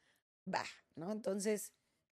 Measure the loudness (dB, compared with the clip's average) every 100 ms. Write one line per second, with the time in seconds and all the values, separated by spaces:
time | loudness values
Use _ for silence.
0 | _ _ _ _ 0 0 0 -8 _ -6
1 | -4 -2 0 2 2 0 -2 -14 _ _
2 | _